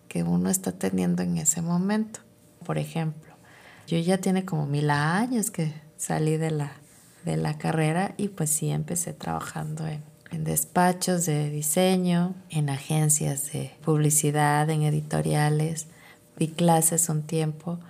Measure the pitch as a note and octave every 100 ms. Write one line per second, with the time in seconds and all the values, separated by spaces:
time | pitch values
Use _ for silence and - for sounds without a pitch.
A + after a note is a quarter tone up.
0 | - F3 E3+ F3 F#3 F#3+ - - F#3+ F#2
1 | F3 F3 F3+ E3+ D#3 E3+ E3+ F3 F#3+ G#3+
2 | A3 - - - - - - D#3 D3+ E3
3 | D#3+ D#3 - - - - - - - E3+
4 | E3 F#3+ F#3+ F#3 F#3 D#3 C#3+ C#3+ D3 D3
5 | D3+ F#3 B3 A#3+ F#3+ - D#3 - - -
6 | - D#3 D#3 D#3 D#3+ D3+ C#3+ - - -
7 | - - E3+ D#3 D#3+ D3+ E3 D#3+ D#3 E3
8 | G3 - G3+ - D3+ - D3+ D3+ D#3 F3
9 | - D3+ - - - D#3 D#3 D#3 D#3+ D3+
10 | - - - E3 D#3+ D#3+ - F3+ F3+ F3+
11 | F#3 F3 E3 D3 D3 D3 D3+ F#3 F#3 F#3
12 | F3+ F3 F3+ F#3 - D#3 C#3+ C#3 - D#3
13 | D3+ D3+ D3+ C#3 - C#3 C3+ - - D3+
14 | D3+ D3 D3 D3 D3 D3 D3+ D#3 D3+ D3+
15 | D3+ D#3 D#3 D3+ D3+ D3+ D#3 D#3+ - -
16 | - - _ - D#3+ D#3+ F3 D#3+ D#3+ E3
17 | - D#3 D3+ D#3+ D#3 D3+ E3+ E3+